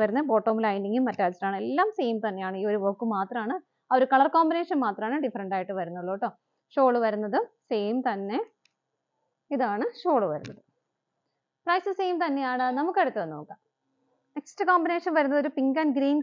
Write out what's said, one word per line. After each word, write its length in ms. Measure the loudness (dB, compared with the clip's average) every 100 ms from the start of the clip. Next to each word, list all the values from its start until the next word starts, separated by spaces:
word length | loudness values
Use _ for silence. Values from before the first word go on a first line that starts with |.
വരുന്നത്. 220 | 2 0
ബോട്ടം 360 | 2 2 2 0 0
ലൈനിങ്ങും 420 | -2 -2 0 0
അറ്റാച്ച്ഡ് 340 | 0 -2 -2 -4
ആണ്. 80 | -4
എല്ലാം 260 | -2 0 0 0
സെയിം 200 | -2 -2 -4
തന്നെയാണ്. 280 | -4 -6 -4
ഈ 80 | -2
ഒരു 60 | 0
വർക്ക് 320 | 0 -2 -2 -2
മാത്രമാണ്, 400 | -2 -4 -4 -6 -8 _ _
ആ 60 | 2
ഒരു 100 | 4
കളർ 160 | 4 6
കോമ്പിനേഷൻ 500 | 4 4 2 0 0 0
മാത്രമാണ് 320 | -2 -4 -2
ഡിഫറന്റ് 320 | -4 -6 -6 -4
ആയിട്ട് 180 | -4 -6
വരുന്നുള്ളൂ 360 | -6 -6 -6 -4
ട്ടോ. 80 | -4 -8 _ _ _
ഷാൾ 220 | 2 4 4 2
വരുന്നത് 320 | 0 -2 -2 -2 _ _
സെയിം 260 | -2 0 0 -2
തന്നെ. 280 | -4 -4 -6 -6 _ _ _ _ _ _ _ _ _ _
ഇതാണ് 340 | -2 -2 -2 -4 -4
ഷാൾ 200 | 0 2 2
വരുന്നത്. 300 | -2 -8 -18 _ _ _ _ _ _ _ _ _ _ -2
പ്രൈസ് 260 | 0 0 -2
സെയിം 160 | -2 0
തന്നെയാണ്. 380 | 0 -2 -2 -2 -2 0
നമുക്ക് 220 | 0 0
അടുത്തത് 300 | 0 0 -6
നോക്കാം. 260 | -8 -14 -18 _ _ _ _ _ _ _ -12
നെക്സ്റ്റ് 280 | -12 -4 2
കോമ്പിനേഷൻ 440 | 4 2 0 0 2
വരുന്നത് 220 | 2 2
ഒരു 80 | 0 0
pink 200 | 0 2
and 80 | 2 2
green 220 | 2 2